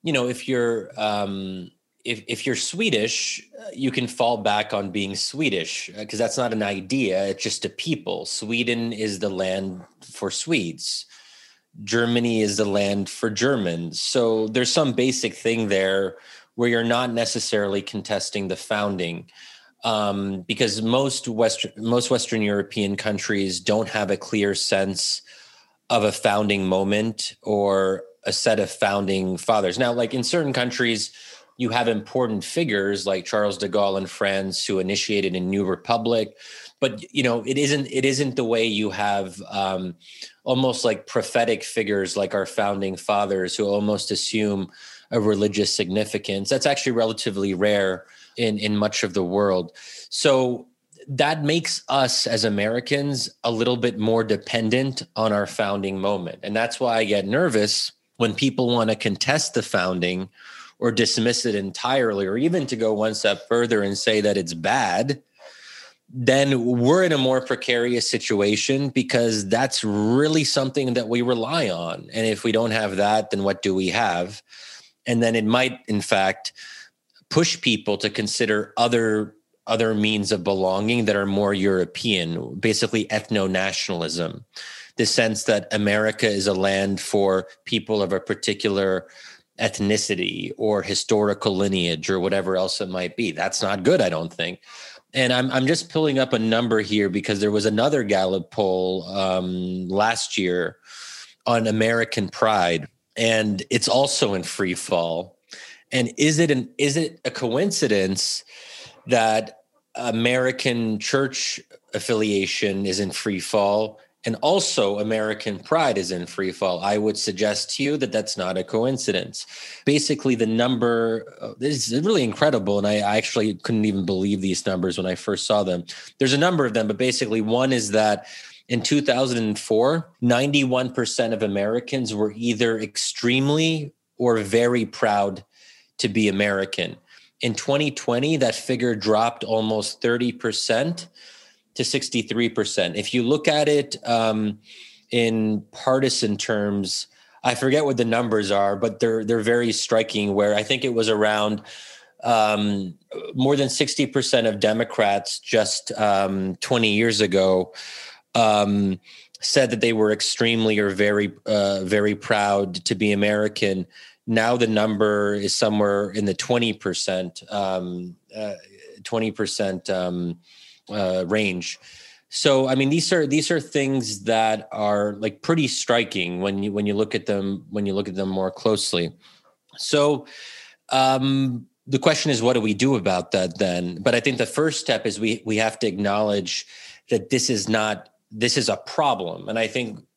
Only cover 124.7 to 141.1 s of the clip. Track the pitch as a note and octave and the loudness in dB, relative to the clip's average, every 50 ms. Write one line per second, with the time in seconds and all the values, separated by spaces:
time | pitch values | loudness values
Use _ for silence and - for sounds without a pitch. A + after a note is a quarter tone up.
124.7 | F#2+ F2+ F2 F#2 E2+ - F#2 F#2 F2+ - - - G2 F2+ - - A2 G#2 G2+ F#2+ | -2 0 -2 -2 -2 -2 -2 -4 -4 -4 -2 -4 -4 -2 0 2 2 2 2 2
125.7 | F2+ F2 E2+ - - - - - _ _ C3+ C3 C3+ C#3 D#3+ F3+ F#3 D#3 C#3 A#2+ | -2 -2 -4 -10 -14 -16 -16 -20 _ _ 2 2 4 4 4 2 4 2 2 2
126.7 | G#2 A2+ A2 G#2+ G#2+ F#2+ B2+ B2+ B2 - C3 G#2+ A2 A2+ G#2+ A2 A2+ B2 C3 C3+ | 2 0 0 0 0 0 0 0 0 0 -2 0 0 0 0 2 2 2 2 2
127.7 | C3 A#2+ A2 G#2 G2+ G#2+ G#2+ G#2+ G#2 G2+ - - - - - - - - _ - | 2 0 0 2 2 4 4 4 2 0 -4 -16 -18 -20 -20 -20 -20 -20 _ -4
128.7 | B2 A#2 - - C#3+ D3 D3 C#3+ B2+ B2 C3+ B2+ B2 A#2 A2+ G#2+ G#2 - - - | -4 -2 0 2 0 2 2 2 2 2 2 0 0 0 0 0 -2 -4 -2 0
129.7 | A2 G#2+ A#2+ C3+ D#3 E3 D#3+ - _ _ B2 A#2+ B2 A#2+ C3+ C#3+ C#3+ C#3+ C#3 B2+ | 2 4 4 4 2 0 -2 -6 _ _ 2 2 4 4 2 2 2 2 2 2
130.7 | B2+ B2+ B2+ B2 B2+ - A#2+ - - - A#2+ A2+ A#2 G2+ A2 G2+ G2 G2+ G2+ G#2 | 2 0 0 -2 -2 -2 -2 -2 0 -2 0 0 0 0 0 0 0 0 0 0
131.7 | A2+ B2 A#2+ - C#3+ C3+ B2 G#2+ A2 G#2 G#2+ G#2+ G#2 A2 A#2 A#2+ A2+ G#2 A#2+ A#2 | 0 -2 -2 -2 -4 -4 -2 -2 0 0 0 0 0 -2 -2 -2 0 2 2 2
132.7 | A2+ A2 G#2+ - - - - - - - - A#2+ B2 C3 C#3 C#3 D3 D#3 D#3+ D#3+ | 2 0 -4 -6 -6 -6 -6 -6 -6 -2 0 2 2 2 2 2 2 2 2 0
133.7 | D#3+ D#3 D3 C#3+ _ _ _ _ _ - B2 B2 A#2 A2 G#2 G2 A2 A2+ A#2+ A#2+ | 0 -2 -6 -8 _ _ _ _ _ 0 2 2 2 2 0 2 2 4 4 4
134.7 | B2 B2 A2+ G#2+ - - - A2 G#2 G#2 G2+ G2+ F#2+ - - _ _ _ - - | 2 2 0 -2 -2 0 2 2 4 2 2 0 -2 -6 -14 _ _ _ -20 -20
135.7 | - - _ _ _ - - A2 G2 A2+ G#2+ G#2 G2 G2 G#2 G#2 G2+ G2 G2 F#2+ | -20 -20 _ _ _ -4 -4 -2 0 2 2 2 2 2 0 2 2 0 -2 -4
136.7 | - - F2 F2 F2 - _ _ - - - _ _ _ - A#2+ A2 - - - | -4 -6 -6 -6 -8 -14 _ _ -20 -20 -20 _ _ _ -4 -4 -4 -2 -2 0
137.7 | C#3 C#3+ D3+ D3 C#3+ - - - A#2+ A#2+ C3+ D3+ E3 D3 C3 A#2 - - - - | 0 2 0 -2 -4 -4 -2 -2 0 0 2 0 2 2 2 0 0 -2 -2 -4
138.7 | C3 A#2 B2 B2 A#2 G#2+ G2 G#2+ G#2+ G#2+ A2+ A#2 A#2+ - - A2+ A2+ A2 A2 A2 | -2 0 0 0 0 0 2 2 4 4 4 2 0 -4 -4 -2 0 0 0 0
139.7 | A2 G#2+ G#2 - - _ - A#2+ A#2+ A#2+ B2 A#2+ A2+ - - A2+ G#2+ - - - | 0 -2 -2 -4 -8 _ 0 0 0 2 0 -2 -2 -2 -4 -2 -2 -2 -2 0
140.7 | A2+ A#2 C#3 E3 E3+ - - - | 0 0 0 -2 -4 -6 -10 -18